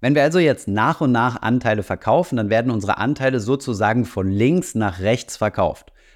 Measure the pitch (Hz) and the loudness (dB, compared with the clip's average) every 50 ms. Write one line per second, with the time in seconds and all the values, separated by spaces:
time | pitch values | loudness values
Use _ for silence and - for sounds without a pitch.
0 | - 127 143 151 143 156 165 180 170 147 123 - - - 98 107 110 143 165 - | 0 0 2 4 2 2 4 4 4 4 2 0 -2 -4 0 0 2 0 0 0
1 | 160 127 123 117 120 123 120 - - 110 123 127 123 117 110 107 95 - 95 90 | 2 2 2 2 2 0 -2 -2 -2 0 0 0 0 0 -2 -2 -2 -4 -6 -4
2 | - 110 120 165 175 - 139 117 107 101 110 113 120 127 117 107 95 98 - - | 0 0 2 2 2 0 -2 -2 0 0 0 0 2 0 -2 -2 -2 -2 -2 -2
3 | 104 127 147 - 131 131 131 123 98 113 139 135 139 131 117 98 107 104 113 123 | -2 -2 -2 0 -2 0 0 0 0 -2 -2 -2 -2 -4 -4 0 0 0 2 0
4 | 113 - - 98 95 95 98 101 117 139 170 180 - - - 113 107 101 92 90 | -2 -2 -2 -4 -2 0 0 2 2 2 2 2 0 -2 -4 -2 -2 -2 -2 -2
5 | 92 107 123 123 - - - - 110 104 - - 92 78 - - - - - _ | -2 0 0 -2 -4 -8 -8 -4 -4 -2 0 0 -2 -2 -2 -6 -14 -20 -20 _
6 | _ _ _ | _ _ _